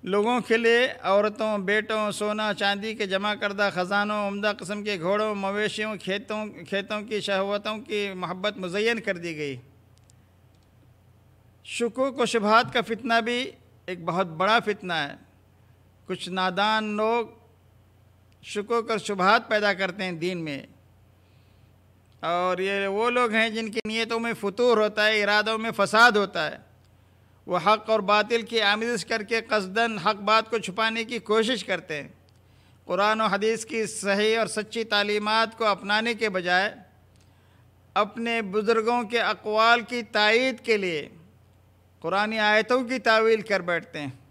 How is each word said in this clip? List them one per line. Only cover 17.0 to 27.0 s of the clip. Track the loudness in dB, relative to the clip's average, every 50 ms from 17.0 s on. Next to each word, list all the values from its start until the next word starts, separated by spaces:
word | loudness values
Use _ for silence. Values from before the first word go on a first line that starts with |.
| 0 0 0 0 -2 -4 -10 -20 _ _ _ _ _ _ _ _ _ _ _ _ _ _ _ _ _ _ _ _ -18
शुकूक | -10 -8 -8 -4 -2 -2 -2 0 0
और | -4 -4
शुबहात | -2 -4 -2 2 4 6 6 4 4 2
पैदा | 0 2 2 2 0
करते | 0 -2 -4 -4 -4 -6
हैं | -6 -6 -4
दीन | -4 -4 -4 -4
में, | -6 -6 -8 -10 -10 -16 -20 _ _ _ _ _ _ _ _ _ _ _ _ _ _ _ _ _ _ _ _ _ _ _ _ _ _ _ _ _ -4
और | -2 -2 0 0 0 -2 -2
ये | -2 -2 -2 -2 -2 -2
वो | 0 0 0 2
लोग | 2 2 2 2 2
हैं | 2 0 0 0
जिनकी | -4 -6 -4 -6 -6 -6 -4
नीयतों | -4 -4 -4 -2 -2 -4
में | -2 -4 -4
फतूर | -4 -4 -6 -2 2 2 4 4 4
होता | 2 2 2 2 2
है, | 2 4 2
इरादों | 2 2 2 2 2 2 -2 -2
में | -2 -4 0
फसाद | 0 0 2 6 8 8 8 8 6
होता | 0 0 -2 -4 -4
है। | -4 -4 -8 -18 _ _ _ _ _ _ _